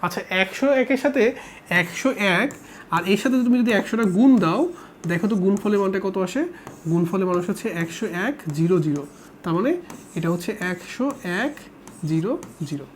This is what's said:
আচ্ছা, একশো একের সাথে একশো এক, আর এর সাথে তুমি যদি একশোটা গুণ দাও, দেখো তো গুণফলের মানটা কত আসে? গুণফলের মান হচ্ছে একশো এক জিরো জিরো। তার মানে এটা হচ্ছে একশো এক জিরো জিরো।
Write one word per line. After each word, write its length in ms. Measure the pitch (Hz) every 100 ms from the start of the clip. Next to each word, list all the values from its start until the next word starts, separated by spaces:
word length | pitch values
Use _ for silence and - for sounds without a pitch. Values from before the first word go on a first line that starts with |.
আচ্ছা, 160 | - - 185 185
একশো 240 | 190 - 269 269
একের 180 | 247 269
সাথে 180 | 285 277 226 - - - - 175
একশো 280 | 175 - 262 - 202 180
এক, 100 | 262 - - - -
আর 80 | 165 175
এর 60 | 202
সাথে 140 | 269 254 247
তুমি 100 | 247
যদি 80 | 233 208
একশোটা 260 | 190 226 220 180
গুণ 140 | 262 254
দাও, 160 | 170 196 349 - - - 165
দেখো 160 | 170 202
তো 40 | 214
গুণফলের 360 | 185 202 208 202
মানটা 160 | 190 196 196
কত 100 | 190 185
আসে? 160 | 262 349 - - - 165
গুণফলের 360 | 170 170 190 185
মান 80 | 180 175
হচ্ছে 160 | 202 226 170
একশো 220 | 170 - 214 170 214
এক 80 | 285 156 147
জিরো 200 | 165 185 156
জিরো। 160 | 143 139 - - -
তার 100 | - 170
মানে 140 | 240 349 - - - -
এটা 120 | 165
হচ্ছে 180 | 170 - - 180
একশো 340 | 180 - - 269 - 185 175
এক 120 | 262 294 - - - - 156
জিরো 220 | 160 180 330 - - 147
জিরো। 180 | 143 139